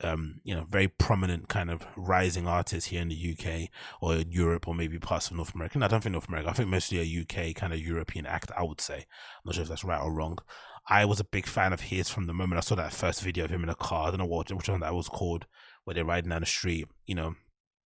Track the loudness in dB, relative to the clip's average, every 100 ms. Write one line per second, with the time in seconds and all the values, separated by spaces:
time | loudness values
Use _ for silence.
0 | -2 0 -2 -6 -4 -4 0 4 4 4
1 | 4 4 2 0 -2 -2 0 -4 -6 -4
2 | 4 6 6 2 2 2 2 -2 -2 -2
3 | -2 -2 -4 -2 -4 -4 -6 -8 -14 -4
4 | 2 2 2 4 4 4 0 -2 -2 -2
5 | -2 0 0 -4 -4 -4 -2 2 4 4
6 | 2 -2 -2 -4 0 0 2 2 2 0
7 | 0 -2 -2 -4 -4 -2 -2 -2 -2 -2
8 | -2 -6 -4 -4 -4 -4 -4 -2 -6 -6
9 | -12 -18 -18 -12 -6 -4 -4 -4 -2 0
10 | 0 0 -2 -6 -10 -18 -18 -8 4 6
11 | 8 4 2 -2 -2 2 2 2 -2 -2
12 | 0 -2 -2 0 0 2 2 0 0 0
13 | 0 0 -2 -2 -2 -2 -2 -2 -2 0
14 | 0 0 0 -2 -2 -4 0 0 0 -2
15 | -2 -2 -2 -2 -6 -20 -20 -16 -6 -2
16 | 0 0 0 -2 0 0 0 -2 -4 -10
17 | -6 -4 -4 -6 _ _ _ _